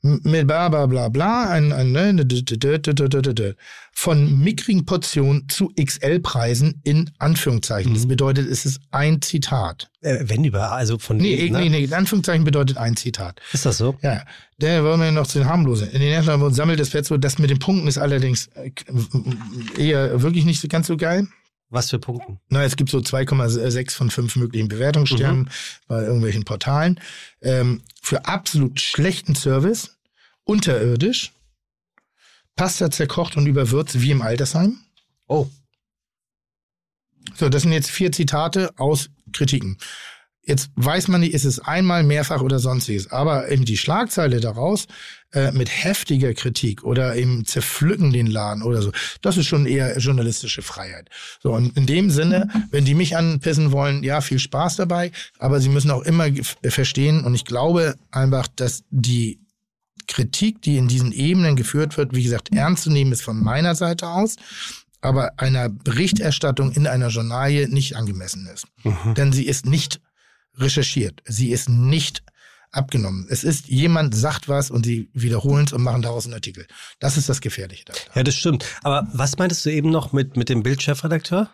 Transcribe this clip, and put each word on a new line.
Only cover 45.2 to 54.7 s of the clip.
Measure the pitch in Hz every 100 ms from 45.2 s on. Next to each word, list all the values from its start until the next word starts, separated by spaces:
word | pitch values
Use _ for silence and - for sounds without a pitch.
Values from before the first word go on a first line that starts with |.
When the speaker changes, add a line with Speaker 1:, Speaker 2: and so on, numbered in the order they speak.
| _
Speaker 1:
äh, | 139 135
mit | 135 127
heftiger | - 170 202 - 135 131
Kritik | 110 123 117 120 101
oder | - 120 127 117
eben | 123 123 110
zerpflücken | - - - 147 208 156
den | 127 113
Laden | 107 104 104
oder | 113 117
so, | 101 - - -
das | 208 180
ist | 147
schon | 156 139
eher | 135 131 120
journalistische | 123 135 117 113 117 -
Freiheit. | 95 - 95 87 87 - - -
So, | 131
und | 117 123 131
in | 135
dem | 156 202
Sinne, | 147 165 180 202 220 214
wenn | 143
die | 135 147
mich | 175 165
anpissen | 165 151 170 147 151
wollen, | 139 143 139
ja, | 135 147
viel | 143 131
Spaß | - 131 170